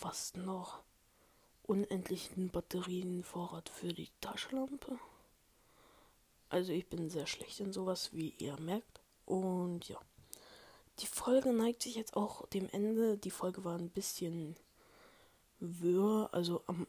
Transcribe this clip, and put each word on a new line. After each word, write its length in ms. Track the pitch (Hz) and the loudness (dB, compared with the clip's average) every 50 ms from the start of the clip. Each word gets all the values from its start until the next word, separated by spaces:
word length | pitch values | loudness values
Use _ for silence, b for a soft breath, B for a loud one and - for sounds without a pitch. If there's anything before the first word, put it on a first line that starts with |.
was 340 | - 175 - - - - - | -6 -4 -4 -4 -6 -6 -6
noch? 460 | 180 185 185 190 180 180 - - - - _ _ b b b b b b b b b b b b b | -4 -4 -2 -4 -4 -6 -8 -12 -14 -16 _ _ b b b b b b b b b b b b b
Unendlichen 880 | - - 208 196 202 - 196 185 185 - 185 180 - - - 185 185 180 | 0 2 2 4 4 2 0 -2 0 -2 -2 -2 -4 -4 -2 -2 -2 0
Batterienvorrat 1160 | - 175 - - - 185 180 180 180 180 185 180 180 180 175 - - 175 175 170 165 170 - - | 0 -2 -2 -2 -2 -2 0 0 -2 -2 0 0 -2 -2 -4 -4 -6 -6 -6 -6 -6 -8 -10 -12
für 240 | - - - 175 | -10 -4 -4 -2
die 160 | 170 - 165 - - _ | -2 -4 -6 -10 -10 _
Taschenlampe. 800 | - - 220 - - - 269 262 262 269 277 277 - - 262 240 B B B B B B B _ _ b b b b b b b b b b b b b b b b _ _ _ _ _ | -8 -6 -6 -6 -6 -2 -2 -2 -2 -2 -4 -8 -6 -6 -6 -8 B B B B B B B _ _ b b b b b b b b b b b b b b b b _ _ _ _ _
Also 240 | - 180 180 185 | 0 2 2 2
ich 160 | 156 180 175 - | 0 0 -2 -2
bin 220 | - 170 165 156 | -4 -4 -4 -2
sehr 180 | 180 156 139 - | -2 -2 -2 -2
schlecht 320 | - - - - - - | -4 -6 -8 -10 -8 -6
in 120 | 202 196 | -4 -4
sowas, 400 | 190 190 185 185 185 180 - - | -4 -2 -2 0 0 -2 -4 -4
wie 220 | - 160 160 156 - - | -4 -4 -4 -4 -4 -4
ihr 200 | - - 143 - | -6 -6 -4 -4
merkt. 420 | 160 165 185 226 - - - - - _ _ _ _ | -2 0 0 -2 -2 -6 -14 -20 -20 _ _ _ _
Und 640 | - - 190 185 185 180 180 180 180 175 170 - - | 0 2 2 4 4 2 2 2 0 0 -2 -4 -8
ja. 80 | - - - - _ B B B B B B B B B B B B B B B _ - | -10 -12 -12 -16 _ B B B B B B B B B B B B B B B _ -8
Die 80 | - | -6
Folge 460 | - - - - 247 254 269 262 262 | -4 -4 -2 4 6 6 6 6 6
neigt 320 | 240 226 226 233 240 - - | 6 6 4 4 2 0 -4
sich 100 | 247 233 | -4 -4
jetzt 220 | 226 220 - - | -4 -6 -2 0
auch 320 | 208 208 208 - - - - | 0 0 0 -2 -6 -8 -4
dem 200 | - 196 190 - | -2 -2 -2 0
Ende. 480 | - 196 202 214 220 220 226 220 214 208 | 0 2 2 4 4 6 6 4 4 2
Die 120 | - 185 | 0 -4
Folge 320 | - - - 180 180 196 | -4 -2 -2 -2 -2 -2
war 160 | 190 175 170 175 | -4 -2 -2 -2
ein 120 | 175 170 | -4 -4
bisschen 640 | - 196 196 - - - 180 165 165 170 160 151 165 B B B B B B B B B B B B B B B B B B B _ - | -4 -4 -4 -2 -2 -2 -2 -2 -2 -2 -4 -6 -8 B B B B B B B B B B B B B B B B B B B _ -8
wirr. 680 | 180 170 175 175 170 175 180 185 196 208 220 214 214 - | -8 -6 -4 2 4 6 6 8 8 6 6 4 4 2
Also 320 | - 175 175 170 175 - - | 2 2 2 2 2 0 0
am 220 | - 185 170 180 | -2 -2 -2 -2